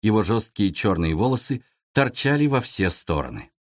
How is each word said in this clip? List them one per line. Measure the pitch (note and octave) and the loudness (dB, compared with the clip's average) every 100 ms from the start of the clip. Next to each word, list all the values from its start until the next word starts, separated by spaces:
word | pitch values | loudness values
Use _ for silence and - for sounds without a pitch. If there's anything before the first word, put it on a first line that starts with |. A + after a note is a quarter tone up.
Его | G#2+ G#2+ | 2 2
жёсткие | F#2 A2+ G#2 - G2+ | 2 0 -2 -2 -2
чёрные | - A2 F2+ E2 D#2+ | 0 0 0 0 2
волосы | A#2 C3 - B2 _ _ _ | 0 0 -2 -8 _ _ _
торчали | - C3 - C#3 D3 D3 | 0 0 0 0 2 2
во | C3+ | 2
все | A#2 - F#2 | -2 -2 -2
стороны. | - - D#2 C2 - - _ | -2 -4 -4 -4 -10 -16 _